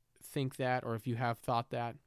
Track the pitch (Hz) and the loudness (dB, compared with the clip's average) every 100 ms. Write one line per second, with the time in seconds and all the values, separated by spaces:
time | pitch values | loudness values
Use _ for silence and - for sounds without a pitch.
0 | _ _ - 147 135 - 127 127 120 113 | _ _ -6 -2 -2 0 2 2 0 -2
1 | 127 113 123 117 - 117 - 123 120 - | 0 0 0 0 2 2 2 -2 -4 -6